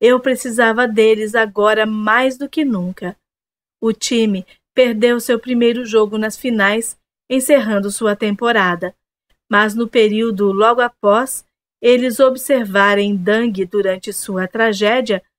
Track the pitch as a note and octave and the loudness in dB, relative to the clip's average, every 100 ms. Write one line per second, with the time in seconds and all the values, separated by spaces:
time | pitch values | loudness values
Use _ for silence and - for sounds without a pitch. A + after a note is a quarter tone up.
0 | A3 B3 C4 B3+ B3+ A3+ A3+ A3 B3 G#3+ | 2 2 0 -4 -4 0 0 0 0 2
1 | A3 A3 G#3+ A3+ A3 G3+ G#3 A3 G#3+ G#3+ | 2 2 0 -2 -2 0 2 2 0 -2
2 | G#3+ A3+ C4 B3+ C#4 - D4 G#3 F3+ F#3 | 0 0 0 -4 -6 -4 -2 -2 -6 -8
3 | F3+ - _ _ _ _ _ _ A3+ G#3+ | -10 -12 _ _ _ _ _ _ -4 -4
4 | - A#3+ A3 F#3+ - _ _ - B3+ A3 | -2 0 0 -2 -8 _ _ 2 2 2
5 | A#3+ A#3+ A#3 A#3 B3+ B3 A#3 A#3 A#3+ A3 | 0 0 -2 -4 -2 0 2 0 0 0
6 | G#3 G#3+ G#3+ - B3+ A3+ G3 A3 A3+ - | 0 -2 -6 -6 -4 0 0 0 -4 -12
7 | _ _ - C4 C4 C#4+ A3 G#3 G3+ G3 | _ _ -4 -2 2 2 2 -2 -4 -2
8 | A3 G#3 G#3+ G3+ A#3 A3+ F#3 F3 F3+ - | -2 -2 -2 -2 0 2 0 -2 -6 -12
9 | _ _ _ _ _ G#3 G#3+ G#3+ A#3 B3 | _ _ _ _ _ 0 2 -2 -2 2
10 | G#3+ G#3+ A3+ G3 G3+ F#3+ A3 A#3+ A#3+ - | 2 2 -2 0 0 2 2 2 -2 -2
11 | G3+ G#3+ C4 - - _ _ _ A#3+ B3 | 0 0 0 -8 -16 _ _ _ 2 2
12 | B3+ A3+ C4 B3+ - C4 G#3 G3 G3+ G3+ | 2 2 2 2 -2 -2 0 2 2 2
13 | G3+ G3+ F3+ G#3+ A#3+ F#3+ F3+ G#3 F#3+ F#3 | 0 -2 0 0 0 -4 -4 -2 -2 -4
14 | G#3+ G3 - F#3+ F#3 A3+ A3+ G3 G#3 B3 | -8 -12 -8 -6 -6 -2 -2 0 0 0
15 | A3+ F#3+ - | -2 -4 -6